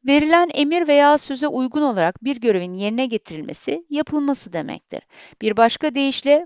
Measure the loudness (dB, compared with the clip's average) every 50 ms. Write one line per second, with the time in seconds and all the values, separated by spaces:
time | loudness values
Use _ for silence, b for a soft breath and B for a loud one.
0 | -2 2 2 2 4 4 4 4 2 2 0 0 0 0 0 0 2 4 4 6
1 | 6 6 4 4 0 -4 -6 -4 -4 -4 -2 -2 -4 -2 -2 0 0 0 2 2
2 | 0 0 0 -4 -6 -6 -6 -2 0 0 0 0 0 -4 -6 -6 -4 -4 -2 -2
3 | -4 -2 -4 -6 -8 -8 -14 -12 -12 -12 -12 -10 -8 -6 -6 -6 -6 -6 -6 -6
4 | -4 -4 -4 -2 -2 -2 -2 -4 -6 -10 -10 -8 -8 -8 -10 -14 _ -14 -16 -16
5 | -16 B B B B B B B -6 -2 2 2 2 2 2 0 -4 -4 -2 0
6 | -2 -2 -2 -2 2 2 2 2 2